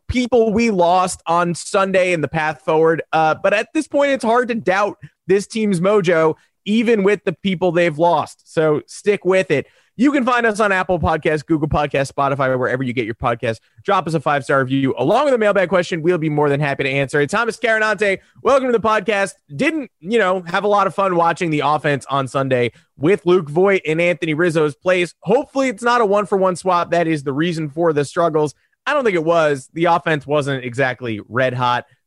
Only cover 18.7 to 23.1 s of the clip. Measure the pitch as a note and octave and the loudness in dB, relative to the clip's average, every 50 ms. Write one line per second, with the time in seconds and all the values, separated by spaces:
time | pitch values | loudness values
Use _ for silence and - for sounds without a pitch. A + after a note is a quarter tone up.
18.7 | A#3+ A3 F3 A3+ A3 G#3+ F#3 A3+ G#3 G3 G3 F#3+ - _ _ - C#3+ C#3 C4 D#4+ | 0 0 0 0 0 0 0 -2 -2 -2 -2 -4 -6 _ _ -12 -6 -2 -2 -2
19.7 | D#4+ D#4 B3+ - _ _ D#3 F3 A#3 A3+ G3 F#3 F#3 F#3+ F3 E3 F3 G3 G3 G#3 | -2 -4 -6 -10 _ _ -8 -2 0 2 2 2 0 -2 -4 -4 -4 -2 0 2
20.7 | G3+ G3+ F#3+ G3 - - G3 F#3+ F3+ E3+ E3 E3 E3+ - F3+ E3 D#3 D3 C3+ C#3+ | 2 2 2 0 0 -2 -2 0 2 2 2 0 0 -2 -2 -2 -2 0 0 0
21.7 | D3+ D3 - D3+ C#3+ B2+ - - C3+ C#3 C3+ B2 - C#3 C3+ C3+ C3 B2 A#2+ A#2 | 0 0 0 -2 -2 -2 -4 -4 -4 -4 -4 -2 -2 -2 -2 0 0 0 0 -2
22.7 | - - _ _ _ - C#3 E3 | -4 -8 _ _ _ -2 0 0